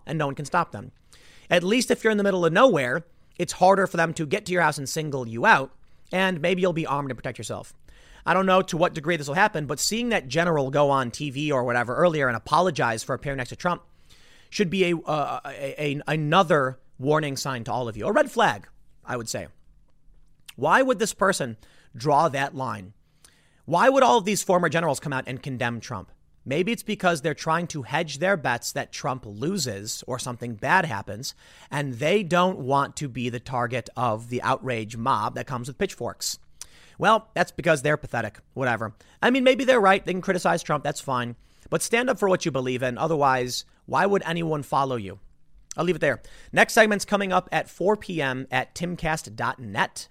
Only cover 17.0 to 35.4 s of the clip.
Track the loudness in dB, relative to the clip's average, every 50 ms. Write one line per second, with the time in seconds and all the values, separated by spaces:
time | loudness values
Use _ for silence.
17 | 0 2 2 2 0 -2 -4 -6 -6 -6 -6 -6 -4 -4 -4 -2 -4 -4 -6 -4
18 | -2 0 2 2 2 0 2 2 2 2 2 -2 -8 -20 -20 -20 -20 -20 -20 -16
19 | -10 -8 -8 -6 -6 -6 -8 -8 -10 -12 -16 -20 -20 -20 -20 -20 _ _ _ _
20 | _ -20 -20 -20 -20 _ _ _ _ -18 -6 -2 2 4 4 4 4 4 2 0
21 | -2 -4 -2 0 0 2 2 0 -4 -6 -8 -12 -18 -20 _ -20 -20 _ -12 -4
22 | 0 2 4 4 4 2 2 -2 -4 -4 -4 -6 -6 -6 -6 -8 -10 -16 -20 _
23 | _ _ _ _ -20 -20 _ _ _ _ _ _ -6 -2 0 4 4 4 6 6
24 | 6 6 6 4 4 2 -2 0 2 2 2 4 4 2 0 0 0 0 -2 -2
25 | -4 -6 -6 -6 -6 -6 -10 -10 -8 -8 -6 -4 -4 -4 -4 -6 -8 -10 -10 -12
26 | -12 -14 -20 -20 _ _ _ _ -8 -4 -2 0 0 0 -2 -4 -4 -6 -4 0
27 | 0 0 0 0 -2 -4 -4 -4 -2 -2 0 0 -2 -4 -8 -8 -6 -4 -4 -4
28 | -4 -4 -4 -2 0 0 0 0 0 -2 -2 -2 -4 -6 -8 -8 -8 -8 -10 -8
29 | -6 -6 -6 -6 -8 -12 -10 -6 -4 -4 -2 -2 -4 -4 -6 -8 -8 -10 -10 -10
30 | -8 -8 -8 -6 -6 -8 -8 -8 -8 -10 -8 -4 0 2 2 2 2 0 -4 -8
31 | -8 -10 -12 -12 -12 -12 -14 _ -20 -20 -20 -20 -14 -10 -6 -6 -6 -6 -4 -2
32 | 0 2 2 2 2 2 2 4 4 2 0 -2 -2 0 2 2 2 0 -4 -8
33 | -10 -8 -6 -6 -6 -4 -6 -6 -8 -6 -4 -2 -2 -2 -4 -6 -6 -6 -4 -2
34 | -2 -2 -2 -2 -6 -6 -6 -2 0 0 0 -2 -2 -4 -4 -4 -6 -8 -8 -4
35 | 0 0 0 0 0 -2 -4 -6